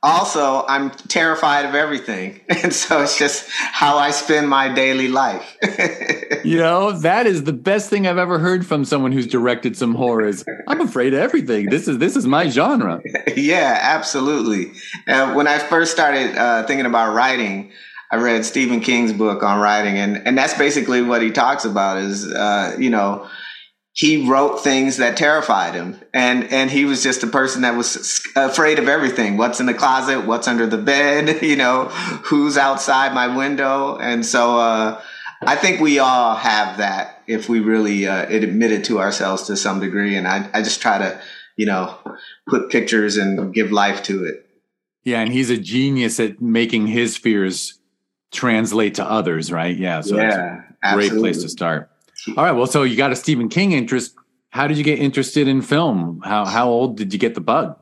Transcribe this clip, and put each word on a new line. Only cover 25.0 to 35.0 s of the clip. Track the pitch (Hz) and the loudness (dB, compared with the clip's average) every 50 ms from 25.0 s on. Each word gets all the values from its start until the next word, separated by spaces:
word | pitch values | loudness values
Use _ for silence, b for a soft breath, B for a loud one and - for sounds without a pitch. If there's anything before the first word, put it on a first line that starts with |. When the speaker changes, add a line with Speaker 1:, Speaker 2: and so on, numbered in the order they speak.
| 123 120 117 | 0 0 2
Speaker 1:
terrified | - 160 147 151 156 151 - 110 98 90 85 82 | 2 2 2 2 2 2 2 2 2 2 -2 -4
him. | 87 87 92 - - - - - | -6 -8 -8 -10 -14 -16 -6 -2
And, | 127 123 123 123 123 113 - | 0 2 2 2 0 0 0
and | 135 131 135 131 | 0 0 0 2
he | 135 143 143 | 2 2 2
was | 143 139 123 | 2 0 0
just | - 131 127 - - | 0 0 0 0 -2
a | |
person | 113 113 139 131 131 131 131 | -2 0 0 0 0 0 0
that | 127 123 120 | 0 0 0
was | 120 113 - - | 0 -2 -2 -4
s-, | - - - - - - - - | -6 -6 -4 -6 -4 -6 -2 0
afraid | 135 135 135 131 - 156 151 151 147 | 0 0 2 2 2 2 4 4 2
of | 127 135 | 2 2
everything. | 143 156 143 127 127 - 113 101 101 | 2 2 0 0 0 0 -2 0 2
What's | 104 117 123 117 - | 0 0 0 0 0
in | 127 | 0
the | 127 117 | -2 0
closet, | - - 135 131 131 127 131 135 131 101 | 2 2 2 2 2 0 0 -2 -2 0
what's | 104 117 117 120 131 | -2 -2 -2 0 -2
under | 120 117 117 | 0 0 0
the | 110 110 107 | 0 0 0
bed, | 107 135 139 143 147 143 143 147 151 151 156 156 | 0 2 2 4 4 4 2 2 2 0 0 0
<laughs> | |
you | - 156 147 | 2 0 2
know, | 139 131 123 127 131 131 127 B B B B B B - | 2 2 2 2 2 0 -4 B B B B B B -4
who's | - 151 147 143 147 139 | 0 2 2 2 2 2
outside | 143 139 139 135 135 - - 135 131 139 139 | 2 2 2 0 -2 0 0 2 2 2 2
my | 127 127 123 123 127 | 0 0 0 0 0
window. | 131 135 143 143 135 139 135 135 139 139 143 - - | -2 -2 -2 -2 -2 0 0 0 0 -2 -4 -4 -4
And | 113 120 120 117 117 | -4 -2 -2 -2 -2
so, | - - 123 120 120 120 117 | 0 2 2 4 4 4 4
uh, | 117 113 113 110 110 110 110 B | 2 2 2 2 0 -2 -4 B